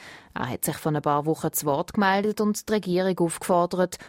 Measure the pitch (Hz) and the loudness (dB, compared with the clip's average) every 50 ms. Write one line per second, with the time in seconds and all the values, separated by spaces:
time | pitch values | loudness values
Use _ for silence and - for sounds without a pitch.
0 | - - - - - - - - - 123 123 - - - 147 - - 160 151 147 | -18 -20 -20 -20 -20 -14 -10 -8 -6 -6 -6 -4 -4 -4 -4 -2 -2 -2 -2 0
1 | 147 151 147 147 147 156 160 - - 160 - - - 147 139 143 175 - - - | 2 2 2 2 2 0 0 0 -2 -4 -4 -2 -2 0 0 0 -2 -2 0 2
2 | 202 190 190 196 202 214 208 - 214 208 214 - - - 220 214 180 180 180 180 | 4 4 4 2 2 0 0 0 0 0 0 -2 -2 -2 -2 0 0 0 0 2
3 | 185 190 185 - 180 170 160 - - - 190 175 175 175 - 185 185 180 - - | 2 2 2 2 0 0 0 -4 -2 2 2 4 4 2 2 0 0 0 -2 -8
4 | - | -16